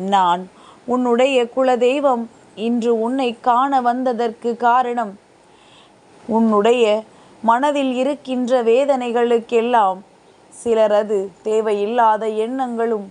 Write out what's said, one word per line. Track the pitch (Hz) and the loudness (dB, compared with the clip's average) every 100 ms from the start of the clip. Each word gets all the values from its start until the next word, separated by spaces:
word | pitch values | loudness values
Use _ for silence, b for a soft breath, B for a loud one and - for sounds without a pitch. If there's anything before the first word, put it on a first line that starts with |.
| 190 | -2
நான் | 196 180 180 185 B B B - | 0 2 0 -6 B B B -6
உன்னுடைய | 247 247 233 262 262 233 | -2 0 2 2 2 0
குலதெய்வம் | - 262 247 247 277 277 240 226 - - - | 0 0 2 2 2 0 0 -4 -14 -20 -8
இன்று | 226 240 233 226 | -4 -2 0 0
உன்னை | 226 269 247 233 | -2 -2 -4 -2
காண | 254 240 269 269 | 0 2 2 0
வந்ததற்கு | 240 247 254 226 240 226 240 233 | 0 -2 -2 -2 -4 -4 -6 -2
காரணம், | 240 247 240 240 214 196 _ _ B B B B B _ _ - | 2 2 0 -4 -8 -10 _ _ B B B B B _ _ -20
உன்னுடைய | - 220 226 208 220 247 220 214 214 B B - | -4 0 2 2 2 2 2 0 -4 B B -4
மனதில் | 220 233 294 285 269 | 0 2 2 0 -2
இருக்கின்ற | 247 262 285 254 254 240 254 | -2 -2 -4 -6 -6 0 0
வேதனைகளுக்கெல்லாம் | 226 233 277 262 240 240 240 233 226 233 233 240 196 185 - _ _ _ _ | 2 2 2 0 -2 -2 0 0 0 -2 2 2 2 -2 -12 _ _ _ _
சிலரது | - 240 226 214 208 214 208 196 - | -10 -2 2 2 2 0 -4 -4 -8
தேவையில்லாத | 220 220 220 202 208 240 226 214 220 214 | -2 -2 0 -2 -2 2 2 2 -2 -4
எண்ணங்களும் | 226 262 254 233 233 214 196 | -4 -4 -6 -4 -2 -4 -6